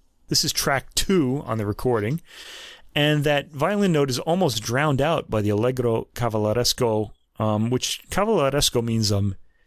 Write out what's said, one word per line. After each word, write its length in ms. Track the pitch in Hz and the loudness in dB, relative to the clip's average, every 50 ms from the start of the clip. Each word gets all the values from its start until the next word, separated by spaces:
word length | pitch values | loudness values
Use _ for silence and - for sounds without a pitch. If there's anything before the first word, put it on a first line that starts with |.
| _ _ _ _ _ - | _ _ _ _ _ -2
This 160 | - - - | -2 0 0
is 80 | 147 - | 0 -2
track 420 | - - 160 143 131 - - - | -2 0 0 0 -2 -4 -4 -4
two 480 | - - - 196 185 143 123 127 147 - | -2 0 2 2 2 2 2 0 -4 -4
on 140 | 120 113 110 | -4 -4 -2
the 80 | 104 | -2
recording, 540 | 101 101 - - 127 123 110 101 107 135 170 - - - - - - - - - - - - - - - | -2 -4 -2 0 0 0 2 0 -2 -2 -4 -6 -12 -20 -20 -20 -18 -18 -18 -20 -20 -20 -20 -20 -6 -2
and 300 | 147 147 151 151 147 143 | 0 2 2 2 2 2
that 260 | 151 147 143 143 - | 2 2 0 -2 -4
violin 420 | 147 135 151 175 208 202 202 190 165 | -4 -2 -2 0 2 2 2 2 4
note 180 | 147 143 135 | 4 2 2
is 80 | 123 135 | 0 -2
almost 420 | - - 165 190 190 151 113 107 104 | -2 -2 0 2 2 0 0 -2 -4
drowned 380 | 107 117 131 151 156 143 127 | -2 -2 0 2 2 2 2
out 300 | 135 156 165 - - - | 2 2 0 0 -2 -2
by 120 | 110 107 101 | -2 0 0
the 80 | 104 | 0
Allegro 580 | 104 101 113 127 131 127 120 120 113 117 - - _ | 0 2 2 0 0 0 0 0 0 0 -2 -6 _
Cavalleresco, 1000 | - 120 117 110 110 107 107 107 120 123 - - - 127 117 110 107 107 107 - - _ _ _ - | -4 -4 -2 0 0 0 0 0 0 0 0 0 0 0 0 0 0 -2 -4 -10 -16 _ _ _ -4
um, 280 | 110 110 107 107 110 117 | -2 0 0 0 0 0
which 320 | 123 123 - - - - - - | 0 -2 -2 -4 -6 -8 -10 -6
Cavalleresco 720 | - 180 202 220 220 185 143 135 135 143 135 - - 123 117 | -2 -2 0 2 2 2 2 2 2 2 0 0 0 0 0
means, 280 | 117 113 113 110 104 | 0 0 0 2 2
um, 240 | 104 101 101 101 98 - - - _ _ _ | 2 0 0 -2 -4 -6 -12 -20 _ _ _